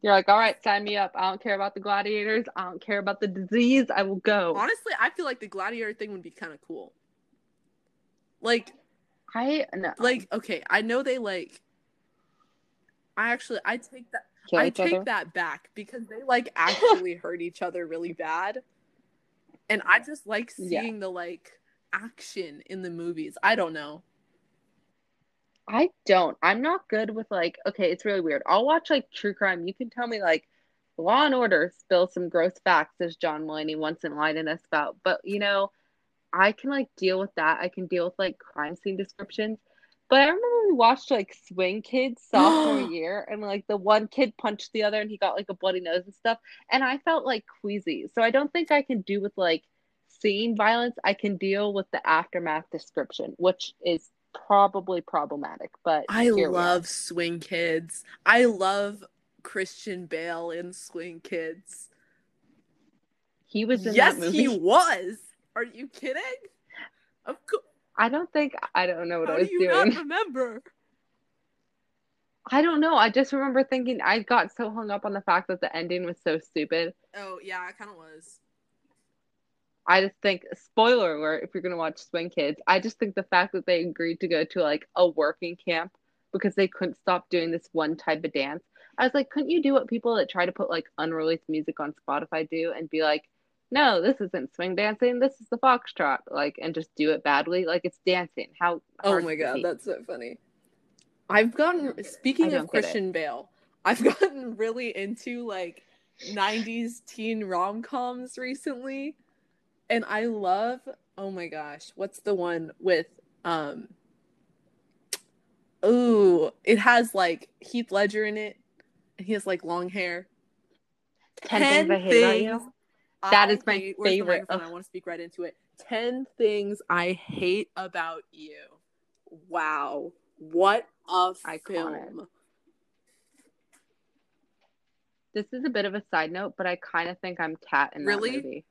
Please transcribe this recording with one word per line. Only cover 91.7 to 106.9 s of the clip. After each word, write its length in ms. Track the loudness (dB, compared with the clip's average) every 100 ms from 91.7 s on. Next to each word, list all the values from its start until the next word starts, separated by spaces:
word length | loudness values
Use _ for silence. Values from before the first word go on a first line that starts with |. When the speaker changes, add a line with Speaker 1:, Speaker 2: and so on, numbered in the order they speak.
| -6
Speaker 1:
on 140 | -8 -8 -4
Spotify 400 | -4 -4 -6 -4
do 240 | -4 -4 -4
and 120 | -6
be 120 | 0
like, 260 | 2 0 _ _ _ _ _
"No, 300 | 4 4 4
this 200 | 2 0
isn't 340 | -2 -6 -8
swing 200 | -6 -4 0
dancing, 420 | -2 2 0 2
this 220 | 0 0
is 80 | -8
the 100 | 0
foxtrot," 600 | 2 2 0 -2 0 0 -4
like, 280 | -4 -4 -4
and 120 | -8
just 200 | -8 -10
do 160 | -2 0
it 120 | 2
badly? 400 | 2 2 2 -2
Like, 180 | 0 -2
it's 140 | -4 _ 0
dancing. 460 | 0 0 -10 -12 _
How 220 | -2 -2 _ _
Speaker 2:
Oh 80 | 2
Speaker 1:
hard 140 | 2
Speaker 2:
my 100 | 0
Speaker 1:
could 60 | -2
it 40 |
Speaker 2:
God, 100 | -2
Speaker 1:
be? 80 | -2
Speaker 2:
that's 220 | -4 -4
so 180 | -6 -8 -8
funny. 320 | -12 -12 -16 _ _ _ _ _ _ _ _ _
I've 260 | 4 4
gotten, 260 | 4 2 2
Speaker 1:
I 40 | -4
don't 100 | -8
get 100 | -14
it. 0 |
Speaker 2:
speaking 400 | -4 -2 2 2
Speaker 1:
I 40 |
Speaker 2:
of 100 | 2
Speaker 1:
don't 120 | 0
get 60 | 0
it. 40 |
Speaker 2:
Christian 280 | 0 -2 -2
Bale, 380 | -4 -4 -8 -14 _ _ _
I've 200 | 0 4
<laughs> 160 | 4 4
gotten 360 | 0 0 -10 -4
really 380 | -4 -2 -6 -6
into, 480 | -8 -8 -8 -8 -8
like, 360 | -8 -8 -12 _ _ _ _ -12
nineties 680 | -2 0 0 -4 -6 -6